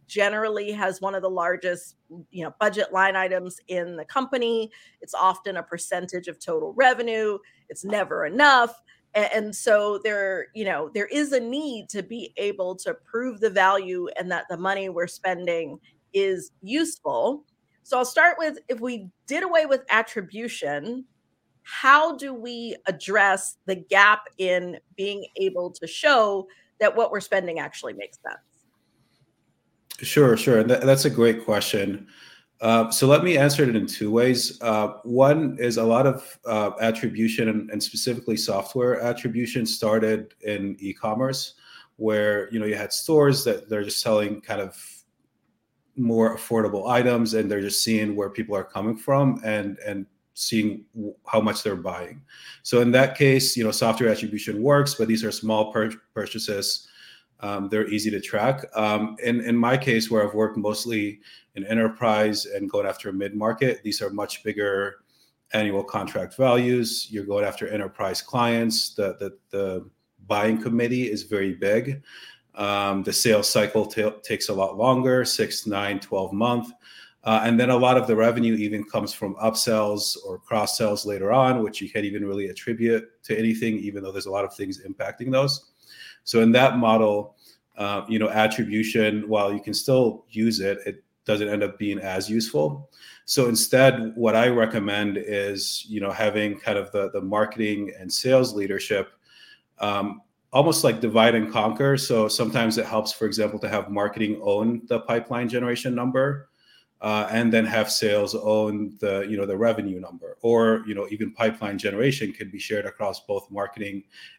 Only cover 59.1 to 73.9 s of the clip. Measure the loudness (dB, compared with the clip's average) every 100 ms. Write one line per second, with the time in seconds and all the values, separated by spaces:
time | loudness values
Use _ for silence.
59.1 | -4 -2 -2 0 2 2 2 2 0 2
60.1 | 0 0 0 0 0 -4 -4 -4 -4 -4
61.1 | -8 -20 -20 _ -12 -2 0 0 0 0
62.1 | 2 2 0 -6 -6 -4 -2 -2 -4 -6
63.1 | -6 -6 -2 -2 0 0 0 -4 -6 -6
64.1 | -6 -8 -8 -6 -2 0 0 -2 -8 _
65.1 | _ _ _ _ -2 -2 -2 -4 -6 -6
66.1 | -6 -6 0 2 4 2 2 0 -4 -8
67.1 | -8 -4 -2 -2 -4 -6 -6 -6 -6 -6
68.1 | -6 -4 0 2 2 0 -2 -4 -2 -4
69.1 | -4 -10 -12 _ -4 -4 -6 -10 _ _
70.1 | _ -2 0 2 0 0 0 0 0 -2
71.1 | -4 -4 -2 -2 -2 0 0 0 -6 -12
72.1 | -20 -20 -20 _ -6 -2 0 0 -2 -2
73.1 | 2 4 4 4 2 2 0 -2